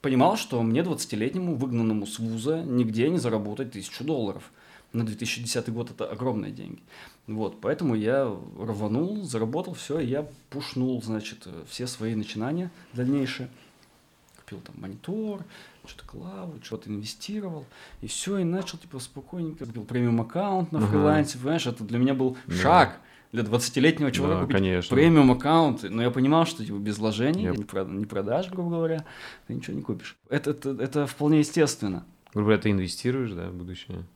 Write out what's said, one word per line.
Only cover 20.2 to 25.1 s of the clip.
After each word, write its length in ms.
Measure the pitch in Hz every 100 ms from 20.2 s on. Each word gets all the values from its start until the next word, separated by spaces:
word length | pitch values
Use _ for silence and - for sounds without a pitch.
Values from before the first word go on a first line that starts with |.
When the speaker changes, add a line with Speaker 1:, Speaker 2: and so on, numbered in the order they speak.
| 117 170 202 185 175
Speaker 1:
на 60 | 160
Speaker 2:
Ага. 80 | 107
Speaker 1:
фрилансе, 500 | 151 151 151 147 123
понимаешь, 260 | 131 160 127
это 180 | 117
для 140 | 107 120
меня 160 | 127
был 240 | 139 131 127 -
Speaker 2:
Да. 80 | 90
Speaker 1:
шаг 440 | 131 175 143 - - - _
для 100 | 117
двадцатилетнего 680 | 107 117 - 143 147 160 143
человека 300 | - 90 92
Speaker 2:
Да, 40 | 90
Speaker 1:
купить 120 | 98
Speaker 2:
конечно. 380 | 95 90 90 127
Speaker 1:
премиум-аккаунт, 880 | 165